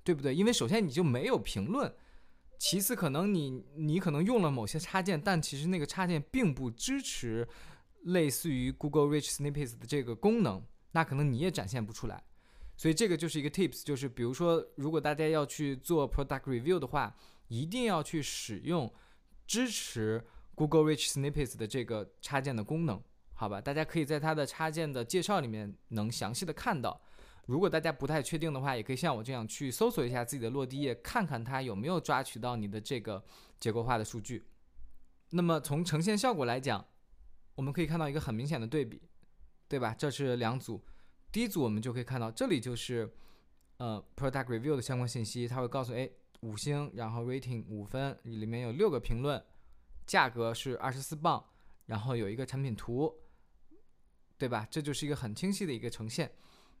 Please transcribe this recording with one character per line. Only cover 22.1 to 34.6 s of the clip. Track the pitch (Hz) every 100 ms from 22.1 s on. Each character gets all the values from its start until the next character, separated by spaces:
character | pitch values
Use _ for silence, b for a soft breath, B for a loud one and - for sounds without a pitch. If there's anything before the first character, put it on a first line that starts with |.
| -
插 | - 139
件 | 131
的 | 120
功 | 104 156 165
能， | 92 - - -
好 | - 110
吧？ | 101
大 | 143
家 | 143
可 | 156 170
以 |
在 | 143 151
它 | 156
的 | 156 139
插 | - 160
件 | 156 160
的 | 135
介 | - 190
绍 | 170 202
里 | 131
面 | 107 104 - -
能 | 113 107
详 | 117 101
细 | 117
的 | -
看 | - - 180
到。 | 113 - B B B B B
如 | 131
果 | 185
大 | 160
家 | 160
不 | 147 139
太 | 156
确 | 127 160
定 | 160
的 | 139
话， | 139 127
也 |
可 | 107
以 | 131
像 | 175 120
我 |
这 | 113
样 | 131 110
去 | - 139
搜 | 120 226
索 | 214 123
一 |
下 | 123
自 | 120 143
己 |
的 | 113
落 | 135
地 | 131 135
页， | 143 117
看 | - 247 180
看 | 135
它 | 117 135
有 | 131
没 | 98 127
有 | 180
抓 | - 131
取 | 131 -
到 | 123
你 | 120 104
的 | 107
这 | 104 127
个 | 107 98 - B B B
结 | 117
构 | 110
化 | 117 120
的 |
数 | 107 117
据。 | 101 123 - -